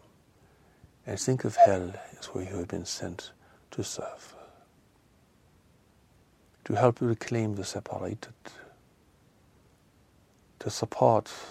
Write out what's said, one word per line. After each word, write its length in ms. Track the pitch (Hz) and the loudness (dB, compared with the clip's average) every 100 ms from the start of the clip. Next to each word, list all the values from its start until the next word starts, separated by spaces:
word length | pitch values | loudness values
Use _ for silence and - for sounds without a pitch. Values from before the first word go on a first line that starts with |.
| - _ _ _ - _ - _ - _ | -20 _ _ _ -20 _ -20 _ -20 _
and 140 | - - | -8 -4
think 260 | - 131 | 0 0
of 120 | 117 110 | 0 8
hell 360 | 679 92 90 95 - - | 8 8 0 -8 -14 -16
as 100 | - | -10
where 180 | 92 | -8
you 140 | 92 95 | -6 -6
have 100 | 87 | -6
been 160 | 92 | -6
sent 480 | 92 - 92 90 - - - - _ | -6 -6 -8 -8 -14 -20 -20 -20 _
to 100 | - | -8
serve. 540 | 104 - - - - - - - - _ _ _ _ _ _ _ _ _ _ _ _ _ _ _ _ _ _ _ | -6 -6 -10 -12 -18 -20 -20 -20 -20 _ _ _ _ _ _ _ _ _ _ _ _ _ _ _ _ _ _ _
To 120 | - | -2
help 260 | 107 123 117 | 4 4 4
reclaim 560 | 123 110 - 117 110 101 | 2 0 -2 0 0 -2
the 80 | |
separated, 680 | 95 98 - 98 95 107 - - - - - - _ _ _ _ _ _ _ _ _ _ _ _ _ _ _ _ _ - | -6 -8 -8 -6 -6 -6 -10 -18 -20 -20 -20 -20 _ _ _ _ _ _ _ _ _ _ _ _ _ _ _ _ _ -10
to 100 | - | -8
support 640 | - 113 - 123 110 - - - | -4 -4 4 6 6 2 -8 -16